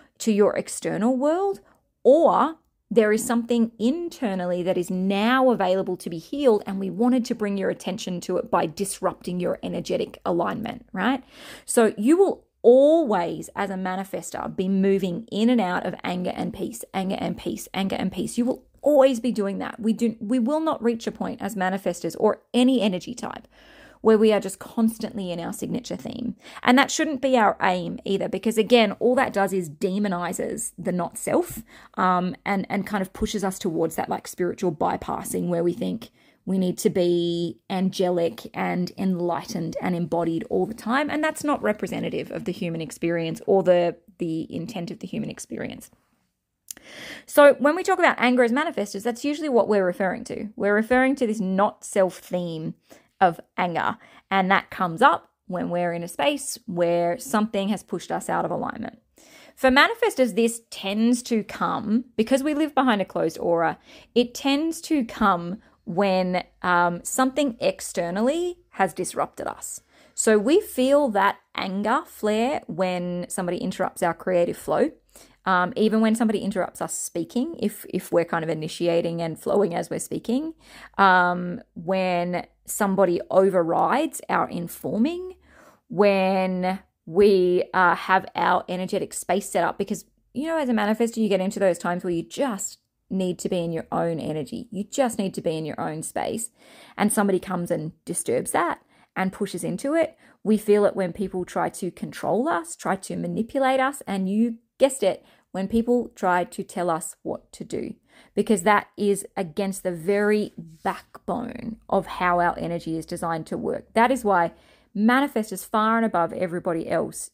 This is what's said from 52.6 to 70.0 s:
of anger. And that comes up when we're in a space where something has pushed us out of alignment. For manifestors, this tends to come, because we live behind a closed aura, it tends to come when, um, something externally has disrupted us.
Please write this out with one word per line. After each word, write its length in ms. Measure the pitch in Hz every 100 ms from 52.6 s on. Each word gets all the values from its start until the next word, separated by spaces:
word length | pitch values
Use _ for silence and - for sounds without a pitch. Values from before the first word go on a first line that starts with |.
| 165 - _ - _ _
of 180 | 185 165 - -
anger. 400 | 180 165 - - - - _
And 200 | 196 185
that 200 | 190 -
comes 320 | - 180 165
up 280 | 277 330 - _ _
when 200 | 180 175
we're 240 | 175 175
in 100 | 170
a 60 | 175
space 500 | - 285 285 - -
where 540 | - 175 170 170 170 175
something 500 | - 214 220 202 196
has 140 | 208
pushed 280 | - 180 -
us 200 | 165 -
out 160 | 175 170
of 40 |
alignment. 520 | 175 - - - - _ _ - - -
For 140 | _ 262
manifestors, 640 | 254 330 453 440 - 254
this 280 | 190 233 233 -
tends 520 | - 196 208 233 240
to 200 | - 226
come, 600 | 202 - 180 175 - 220 247 -
because 260 | 226 262
we 120 | 277
live 200 | 294 302
behind 280 | 285 262 208
a 20 |
closed 340 | 185 180 165 -
aura, 380 | 180 170 160 151 _ - -
it 180 | - 240
tends 480 | - 277 277 330 320
to 220 | - 311
come 540 | 233 - 208 175 170 185 - _ -
when, 560 | 175 202 185 185 180 - _
um, 400 | 185 175 175 175
something 540 | - - 262 262 285 226
externally 1000 | - 190 - - 170 185 240 320 359 359 _
has 220 | - 196
disrupted 540 | - 175 - 156 - -
us. 340 | - - - _ _